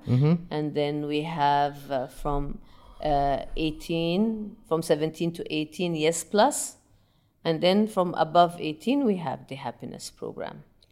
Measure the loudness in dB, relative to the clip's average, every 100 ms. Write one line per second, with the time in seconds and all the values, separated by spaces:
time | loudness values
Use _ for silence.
0 | 0 4 4 2 0 -6 -4 -2 -2 -2
1 | -2 -2 -2 0 2 4 2 -2 -6 -4
2 | -4 -6 -4 -2 -4 -8 -16 -20 -20 -6
3 | 0 2 2 0 -4 -4 -2 -4 -4 -2
4 | 0 2 0 -2 -8 -14 -4 -2 2 2
5 | 0 -2 -4 -4 -6 -6 -6 -4 -2 2
6 | 2 0 0 4 4 2 -6 -12 _ _
7 | _ _ _ _ -2 2 4 4 4 2
8 | 0 0 4 6 4 2 -6 -4 0 2
9 | 2 0 -4 -8 -10 -10 -10 -10 -12 -12
10 | -14 -12 -10 -8 -10 -12 -20 _ _